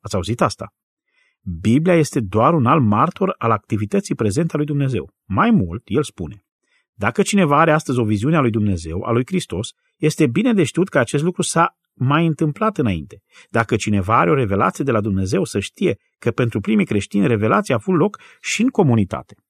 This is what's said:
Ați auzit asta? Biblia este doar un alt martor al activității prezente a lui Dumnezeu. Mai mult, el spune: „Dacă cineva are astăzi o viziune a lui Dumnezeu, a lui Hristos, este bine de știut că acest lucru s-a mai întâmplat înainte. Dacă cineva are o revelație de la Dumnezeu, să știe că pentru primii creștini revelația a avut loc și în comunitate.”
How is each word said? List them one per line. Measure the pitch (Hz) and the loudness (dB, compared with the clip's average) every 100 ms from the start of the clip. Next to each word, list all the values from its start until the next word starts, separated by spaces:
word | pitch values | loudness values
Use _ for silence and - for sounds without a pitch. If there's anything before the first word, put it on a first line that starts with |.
Ați | - | -6
auzit | 101 85 117 | -6 -4 -2
asta? | 147 - - _ _ _ _ _ _ _ - 82 | -2 -2 -16 _ _ _ _ _ _ _ -12 -4
Biblia | 95 123 165 | 2 2 4
este | 175 151 - | 2 2 -2
doar | 104 104 123 | -2 2 2
un | 170 117 | 2 2
alt | 160 | 2
martor | 117 104 151 - 190 - | 2 2 0 -2 -4 -2
al | 113 | -2
activității | 110 _ 107 104 202 - | -2 _ -4 -2 -4 -4
prezente | - 110 101 165 | -2 -2 0 -2
a | 151 | -2
lui | 147 | -4
Dumnezeu. | 143 139 117 69 _ | -2 -2 -4 -6 _
Mai | _ 98 214 | _ -2 2
mult, | 220 90 90 | 2 0 -6
el | - 107 | -4 -2
spune: | 147 - 82 107 _ _ _ _ _ | -2 -8 -12 -12 _ _ _ _ _
„Dacă | _ 104 - | _ -2 0
cineva | 196 202 170 143 | 0 2 2 4
are | 160 | 4
astăzi | 156 - 127 | 2 0 -2
o | |
viziune | 110 107 120 165 | 0 0 0 2
a | |
lui | 127 | 0
Dumnezeu, | 110 104 92 80 85 | 0 0 -2 -6 -8
a | - | -2
lui | 117 131 | -2 -2
Hristos, | 185 - 82 113 - _ _ | -6 -6 -8 -8 -12 _ _
este | 151 - 151 | -2 2 0
bine | 117 247 | 2 0
de | 214 | 2
știut | 151 - 190 | 0 0 0
că | 143 | 0
acest | 123 143 | 0 0
lucru | 160 180 | -2 -2
s-a | 175 - 170 _ _ | -2 0 0 _ _
mai | _ 127 147 170 | _ 0 2 2
întâmplat | 147 156 143 220 208 | 0 -2 -2 -4 -2
înainte. | 127 85 73 - _ - - | -2 -2 -6 -18 _ -20 -4
Dacă | 117 113 113 | -2 0 0
cineva | - 101 92 117 | 0 -2 2 2
are | 170 | 4
o | |
revelație | 147 117 98 156 - | 2 0 0 0 -2
de | 135 | -2
la | 113 | 0
Dumnezeu, | 107 95 95 156 | 0 -2 -2 -2
să | 175 107 | -2 -4
știe | 101 - 185 101 _ _ | -6 -4 -2 -2 _ _
că | - | -4
pentru | - 123 110 | 0 -2 -2
primii | 104 214 190 | 0 0 0
creștini | 104 - - 143 | -2 -2 0 0
revelația | 113 110 196 208 | 2 2 0 0
a | 117 | -2
avut | - 180 | 0 0
loc | 190 - - - | 0 -2 -20 -16
și | - - | -8 -2
în | 240 | -2
comunitate.” | - 165 117 92 127 - - | 2 2 2 0 -4 -8 -20